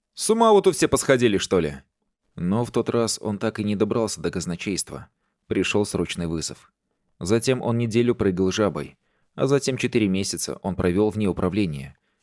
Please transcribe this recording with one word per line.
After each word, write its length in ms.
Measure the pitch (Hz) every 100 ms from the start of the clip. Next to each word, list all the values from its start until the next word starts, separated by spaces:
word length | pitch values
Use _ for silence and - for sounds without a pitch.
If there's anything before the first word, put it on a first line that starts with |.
| _
"С 160 | - -
ума 220 | 226 226
вот 160 | 208 190
у 40 |
все 160 | 170 156
посходили, 500 | 135 - 131 120 95
что 220 | - 95
ли?" 240 | 78 67 - _ _ _ _ -
Но 300 | 87 107 117
в 60 |
тот 180 | 120 110
раз 300 | 120 113 -
он 160 | 107 104
так 220 | 113 107
и 40 |
не 120 | 104 101
добрался 460 | 107 117 110 -
до 100 | 85
казначейства. 760 | 90 82 85 - 92 - 69 - _ _ _ _
Пришёл 380 | 101 92 104 104
срочный 420 | 82 85 - 85
вызов. 460 | 80 - - _ _ _ _ _ _
Затем 420 | 87 117 120 127
он 160 | - 117
неделю 380 | 120 110 120 117
прыгал 360 | 101 92 95
жабой, 460 | 92 104 76 69 - _ _ _ -
а 120 | 139
затем 300 | 139 135 127
четыре 300 | 123 120 104
месяца 500 | 95 98 - - -
он 120 | 98 87
провёл 360 | 90 87 107
вне 160 | 104 104
управления, 680 | 85 92 95 95 71 67 - _ _